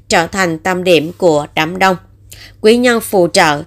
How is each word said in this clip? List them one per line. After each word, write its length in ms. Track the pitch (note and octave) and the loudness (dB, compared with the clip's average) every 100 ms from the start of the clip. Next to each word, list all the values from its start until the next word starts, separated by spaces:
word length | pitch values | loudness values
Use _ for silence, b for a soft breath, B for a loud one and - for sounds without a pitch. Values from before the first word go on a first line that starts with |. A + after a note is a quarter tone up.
| - | -4
trở 180 | F#3+ E3+ | -2 -2
thành 320 | G3 F3+ D#3+ | -2 -4 -4
tâm 260 | F#3+ F3+ | -4 -4
điểm 280 | F3+ D#3 D#3+ - | 2 0 0 -2
của 280 | F3+ D3 D3 | 0 0 -2
đám 240 | D#3+ D#3 F#3 | -6 -6 0
đông. 180 | F#3+ F3 - _ - B B B | 0 -2 -8 _ -20 B B B
Quý 160 | G#3+ A#3+ | 2 2
nhân 240 | B3 A#3 | 2 0
phù 280 | - G3 E3+ | -2 0 2
trợ 340 | F#3+ D#3+ D3 | 2 2 0